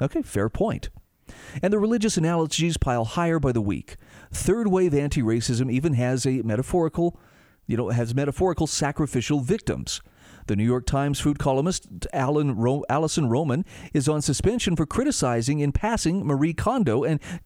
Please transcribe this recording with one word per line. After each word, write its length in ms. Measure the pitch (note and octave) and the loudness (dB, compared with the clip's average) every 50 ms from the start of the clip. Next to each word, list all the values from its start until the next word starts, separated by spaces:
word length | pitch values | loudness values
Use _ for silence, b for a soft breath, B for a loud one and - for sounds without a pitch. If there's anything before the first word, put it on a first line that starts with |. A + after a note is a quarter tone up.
Okay, 200 | C3 C#3 - E4 | -2 -2 -2 -2
fair 260 | C#4 - - G#2 G2+ A2+ | -4 -2 -2 0 0 0
point. 420 | - - - - - - - - - - - _ _ B B B B B B B B C#3 | 0 -2 -2 -2 -2 -4 -8 -10 -12 -16 -20 _ _ B B B B B B B B -4
And 120 | F3 F#3 G#3 | 0 0 2
the 40 | G#3+ | 2
religious 380 | G3+ A3 A#3 A#3+ G#3 A3+ - | 2 2 2 2 0 0 0
analogies 600 | F#3 D#3+ E3 F3 E3+ D#3+ D3+ - - D#3+ E3+ D#3+ - | 0 0 2 2 0 0 0 0 0 0 0 0 0
pile 260 | - C#3 B2+ A#2+ A#2 | -2 0 0 0 -2
higher 340 | A2 - F3 E3+ E3+ E3 D#3+ | -2 -2 0 0 2 2 2
by 140 | C#3+ C3+ | 2 0
the 100 | A#2+ A#2 | 0 0
week. 360 | G#2 G2+ F#2+ B1 - - - B B B B B B B | 0 0 -2 -4 -6 -10 -16 B B B B B B B
Third 380 | - - - - F#3+ A#3 A#3 G#3 | -8 -2 0 2 2 2 2 2
wave 240 | F#3 F#3 F#3 F3+ C#3+ | 4 4 4 4 2
anti-racism 760 | C#3+ C#3+ D3 - C3+ B2 A2 A2+ A#2+ A2+ - B2 A2+ C3 C3 | 2 2 0 0 0 2 2 2 0 0 0 0 0 0 0
even 240 | A2+ B2+ C#3+ E3+ C#3+ | 0 0 2 2 2
has 300 | A#2+ B2 B2 C3 B2+ - | 2 2 2 0 0 0
a 160 | C#3 B2+ C3 | 0 0 0
metaphorical 800 | G#2+ A2+ G#2+ A2+ C3 - - F3+ E3 D#3 - - E3+ F3 E3+ b b b b b b b b b b - | 0 0 -2 -2 0 0 0 0 0 0 0 0 0 0 -2 b b b b b b b b b b -4
you 100 | A#2+ A2+ | -2 -2
know, 120 | B2 F#2+ | 0 0
has 260 | A2+ A#2 A#2+ A2+ A#2+ | 0 0 0 0 0
metaphorical 520 | C#3 C#3+ C#3+ C3+ - F#3 F#3 E3+ - D#3+ D3+ | 0 0 -2 0 0 0 0 2 0 -2 -2
sacrificial 720 | - - - C#3 D3 - D#3 C#3 - C3 A2+ - D3 D3 | -2 -2 -2 -2 0 -2 -2 -2 -2 -2 0 0 0 0
victims. 640 | B2+ B2+ G3 A3+ - - E2+ C2 B1 - - - B B B B B B B B B - | 0 0 -2 -2 -2 -4 -4 -4 -6 -8 -8 -10 B B B B B B B B B -2
The 80 | G#2+ | 0
New 100 | G2 G#2+ | 2 2
York 200 | A#2+ B2 B2+ B2 | 2 2 0 0
Times 340 | - - C3+ C#3 C#3+ C#3+ - | -2 0 0 0 0 -2 0
food 200 | - D3 D3 C#3+ | 0 0 0 0
columnist 480 | - D3 C3 C3+ C#3+ F3+ F#3+ - - - - F2 - - | 0 0 2 2 2 0 -2 -4 -8 -12 -12 -12 -10 -6
Alan 440 | - D3 C3 C3 D3 D3+ D3+ C#3+ B2 F#2+ | -4 -2 0 0 2 2 2 0 0 2
Ro-, 260 | A#2 B2 C3 D3 - - | 2 2 2 0 0 -2
Allison 400 | C3 D3 D#3+ D#3 - - D3+ A#2+ | 0 0 0 0 0 0 2 2
Roman 340 | A2+ C3 E3 D3+ A#2+ D3+ G3+ B B B B B - | 2 2 2 2 0 0 -2 B B B B B -2
is 160 | C#3+ C3 C#3+ | 0 2 2
on 120 | D#3 D3+ | 2 2
suspension 540 | D3 - C3+ - - F#3 A3+ B3 - G3 E3+ | 0 0 0 0 2 0 0 0 0 0 0
for 100 | D3 D#3+ | 0 0
criticizing 760 | - - - C4 D4 C4 - D#3 B2+ A#2+ A#2 A2+ B2 D3 D3+ | 0 0 0 0 0 0 0 0 0 0 0 0 0 0 0
in 120 | D3 C#3+ | 0 0
passing 540 | C#3 - - G#3+ A#3 G#3 - D#3+ E3 G3 - | 0 0 0 0 0 0 0 0 0 0 0
Marie 280 | D#3+ C#3+ C3+ D3 E3 E3 | 0 2 2 2 0 0
Kondo 500 | - - G#3 B3 C4+ G#3 C3 G#2+ B2+ C#3+ | 0 0 0 2 2 2 2 2 2 2
and 160 | C#3+ D#3 C#3+ B B F3+ E3+ B | 0 0 -2 B B -12 -12 B